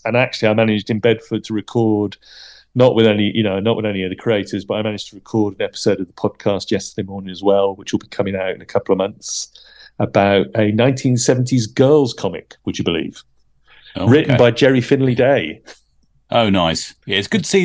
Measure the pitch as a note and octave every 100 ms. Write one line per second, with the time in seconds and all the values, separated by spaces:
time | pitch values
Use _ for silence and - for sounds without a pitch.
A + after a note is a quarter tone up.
0 | A2+ A#2 B2+ - A2 G#2+ A2 G#2+ G2 A2
1 | A#2 A2 - A2 - G#2+ - A#2+ A2+ G#2
2 | G2+ - _ - - - _ B2 B2+ A2+
3 | A2 G#2 G#2 - G#2 G2 G#2+ A2 G#2+ G2
4 | F#2 F#2+ A#2+ G#2 G2 G2+ F#2 G#2 G#2+ G#2
5 | - G2+ - A2+ G#2 G2 G2+ - A2+ F#2+
6 | F#2+ - G#2+ - G#2+ G2 - G2 - -
7 | G2 G2 F#2+ F2+ G2 G2 G2 G2 - G#2+
8 | - - G2 F#2+ F#2+ - F2 - - F#2+
9 | G2 A#2 - - - _ - - - -
10 | - G2+ G2+ G2 F#2+ A2+ G#2 A2 B2+ B2+
11 | C3+ B2 - B2+ B2+ B2+ G#2+ - C3+ D3+
12 | B2+ - F#2+ F2 - - - - - E2
13 | - - _ _ _ _ _ - - -
14 | G2+ D3 D3+ B2 A#2+ A#2 C3+ C3 A#2+ C3+
15 | C3 A#2+ B2+ C3 D#2 - - - _ _
16 | _ _ - A#2 A2 F#2+ E2+ D#2+ - -
17 | - G2 G2 A3 - G3